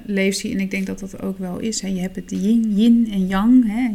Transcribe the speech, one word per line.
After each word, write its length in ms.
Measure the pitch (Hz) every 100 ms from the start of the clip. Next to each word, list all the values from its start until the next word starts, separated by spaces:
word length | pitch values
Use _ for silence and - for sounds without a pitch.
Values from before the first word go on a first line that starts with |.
| -
leven 340 | 196 190 196
zie, 140 | 214
en 60 | 190
ik 120 | 190
denk 140 | 196 190
dat 120 | 185
dat 220 | 190 -
ook 160 | 196 190
wel 200 | 185 180
is, 220 | 226 214
hè. 60 | 190
Je 120 | 190
hebt 160 | 185 185
het 160 | 180
yin, 420 | 190 190 233 220 202
yin 340 | 233 233 226
en 160 | 202 185
yang, 400 | 190 220 254 226
hè. 220 | 214 254